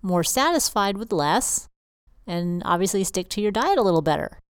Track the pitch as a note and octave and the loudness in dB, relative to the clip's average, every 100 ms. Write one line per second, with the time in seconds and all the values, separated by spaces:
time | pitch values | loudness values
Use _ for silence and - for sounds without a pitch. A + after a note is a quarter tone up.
0 | F#3+ F3+ D#3+ - D4 E4+ - - G3+ G3 | 0 0 2 2 2 2 0 0 0 -2
1 | A3+ F#3 D3 F#3+ - - - _ _ _ | -2 0 2 2 0 -4 -6 _ _ _
2 | _ _ - F3 F3 F3 - F3 F#3+ G3+ | _ _ -8 -4 -2 -4 0 0 0 0
3 | F#3+ G3 F3+ - G#3 G3+ D4 G4 G3+ E3 | -2 -4 -6 -2 -2 0 0 2 4 4
4 | D3+ D3 - - _ | 2 0 -2 -10 _